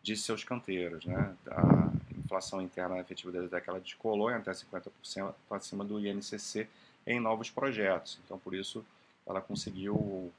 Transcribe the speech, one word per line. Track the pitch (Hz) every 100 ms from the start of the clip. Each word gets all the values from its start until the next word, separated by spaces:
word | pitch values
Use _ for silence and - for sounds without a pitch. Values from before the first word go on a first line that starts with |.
de | - 107
seus | - 107
canteiros, | - 123 - 92 87 82 90
né? | 92 98 90 -
A | - - - - - - -
inflação | - 95 - 95
interna | 92 - 90 92
efetiva | 90 92 92
da | 90 90
década | 90 - 92
descolou | 92 - 113 104 110
em | 120
até | 101
cinquenta | 92 - 92 -
por | - -
cento | - 98 - _
acima | 101 - 101
do | 101 104
I | 104
N | 101
C | 98 104
C | - 107 110 - - - -
em | 120
novos | 113 110 113
projetos. | - 135 110 98 87 - - -
Então, | 95
por | -
isso, | 95 98 110 - - _ _ -
ela | 95
conseguiu | - 101 - 92 98 104 104 95 90